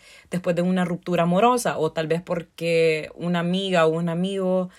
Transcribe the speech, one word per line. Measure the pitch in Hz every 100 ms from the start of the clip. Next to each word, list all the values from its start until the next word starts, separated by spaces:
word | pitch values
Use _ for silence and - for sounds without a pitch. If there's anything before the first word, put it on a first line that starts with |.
| - - -
después | 180 180 170
de |
una | 180 185
ruptura | 180 175 - 175
amorosa, | 170 180 233 247 190 139
o | 156
tal | 165 156
vez | 165
porque | 180 175 156 - 165 165 165 156 - -
una | 170 175
amiga | 170 185 196 180 160
o |
un | 160 170
amigo | 170 190 196 185 185 180